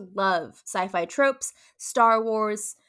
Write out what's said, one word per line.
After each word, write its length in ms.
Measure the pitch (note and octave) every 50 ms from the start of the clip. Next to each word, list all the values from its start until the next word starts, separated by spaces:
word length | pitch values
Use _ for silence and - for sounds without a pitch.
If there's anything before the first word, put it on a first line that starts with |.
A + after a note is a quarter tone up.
| G3+ F3+ F#3+
love 480 | G3 G3 F#3+ F#3 E3+ D#3+ - - _ -
sci-fi 400 | - - G3 F#3 F#3+ F#3+ F3+ E3+
tropes, 480 | E3+ - - C#4 C#4 C4 C4 - - - _ _ _ _ -
Star 440 | - - - B3 A#3 A3+ A3+ A3
Wars. 540 | A3+ A3+ A3 A3 G#3+ G#3+ G#3 G#3 - - - _ _